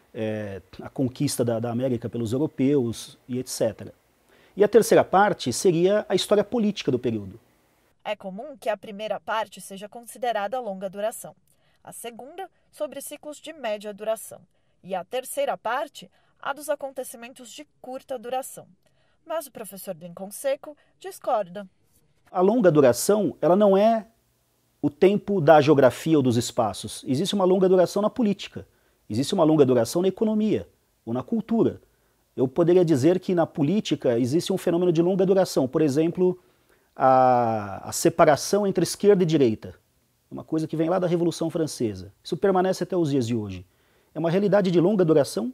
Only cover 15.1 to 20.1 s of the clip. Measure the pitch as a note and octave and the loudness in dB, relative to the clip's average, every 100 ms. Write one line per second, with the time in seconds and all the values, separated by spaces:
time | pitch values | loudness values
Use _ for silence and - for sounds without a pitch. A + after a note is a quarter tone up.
15.1 | B3+ - C#4+ C#4 F3+ G#3+ B3+ D#4 - F#3 | -8 -6 -4 -4 -4 -4 -6 -6 -12 -20
16.1 | _ _ _ - C#4 D4 D4 C4+ C4+ B3+ | _ _ _ -10 -8 -6 -8 -8 -12 -12
17.1 | A#3 A#3 B3+ A#3+ - D4 _ B3+ C4 - | -16 -20 -20 -20 -20 -20 _ -16 -16 -12
18.1 | B3+ A#3 B3+ - - C#3 _ _ _ _ | -12 -6 -8 -8 -14 -20 _ _ _ _
19.1 | _ - E4 C#4 A#3 G#3+ F#3+ - D#3+ F3 | _ -10 -10 -10 -14 -16 -14 -14 -14 -16